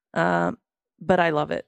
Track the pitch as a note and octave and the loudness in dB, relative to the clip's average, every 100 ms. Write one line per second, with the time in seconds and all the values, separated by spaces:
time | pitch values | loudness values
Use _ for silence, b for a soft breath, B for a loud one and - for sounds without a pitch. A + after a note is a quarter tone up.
0 | _ - E3+ E3+ - - _ _ _ - | _ -2 0 0 -2 -4 _ _ _ -6
1 | D#3+ F#3 E3+ D3+ D3 - | 0 2 2 0 -2 -6